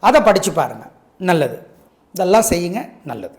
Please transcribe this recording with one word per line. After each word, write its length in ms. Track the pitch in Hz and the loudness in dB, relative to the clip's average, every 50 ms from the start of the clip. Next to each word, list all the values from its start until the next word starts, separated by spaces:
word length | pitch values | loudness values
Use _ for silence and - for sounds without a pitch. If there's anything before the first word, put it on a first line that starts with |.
| - | 4
அதை 180 | - 254 - | 4 4 6
படிச்சு 320 | 196 214 196 190 - 190 151 160 | 4 4 2 2 0 -2 -2 -2
பாருங்க, 260 | 143 120 - - - - _ _ _ _ _ _ | -4 -4 -6 -14 -20 -20 _ _ _ _ _ _
நல்லது. 380 | 190 180 175 160 143 123 113 - - - _ _ _ _ _ _ _ _ _ | -2 0 0 2 0 -2 -4 -10 -18 -20 _ _ _ _ _ _ _ _ _
இதெல்லாம் 340 | - 190 180 196 226 220 - | -4 0 2 2 2 2 2
செய்யுங்க, 320 | - 175 175 175 180 220 - - - - _ 147 | -2 -4 -4 -6 -6 -8 -10 -12 -16 -18 _ -14
நல்லது. 240 | 120 110 92 85 - | -12 -12 -12 -16 -18